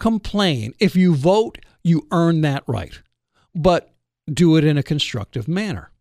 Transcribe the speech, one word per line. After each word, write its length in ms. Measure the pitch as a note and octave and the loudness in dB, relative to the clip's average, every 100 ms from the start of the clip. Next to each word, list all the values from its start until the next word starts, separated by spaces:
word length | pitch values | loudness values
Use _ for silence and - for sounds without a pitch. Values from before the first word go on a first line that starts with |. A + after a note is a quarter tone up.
complain. 760 | A3+ A3 - G3+ G3 C3+ A2 - | -2 -2 -4 -2 0 -2 -6 -2
If 160 | G3 F3+ | 0 2
you 180 | F#3 D3+ | 2 2
vote, 440 | D3+ G3+ A#3 - - _ E3+ | 2 2 0 -6 -20 _ 0
you 240 | E3 - | 0 0
earn 300 | E3+ E3+ E3 | 0 2 2
that 240 | D#3 C#3 - | 0 -2 -4
right. 320 | G#2+ F2+ - _ _ _ _ _ F3 | -8 -8 -16 _ _ _ _ _ -2
But 400 | D#3+ E3+ - _ _ _ - C#3+ | 2 2 -2 _ _ _ -12 2
do 220 | F3 D#3 | 4 4
it 80 | D3+ | 4
in 120 | D3 | 0
a 60 | |
constructive 640 | C3+ D3+ - A2+ F#2+ C3 A2+ | -2 -4 -4 -8 -10 -10 -6
manner. 460 | F3 G#3+ A2 - _ | -6 -6 -8 -12 _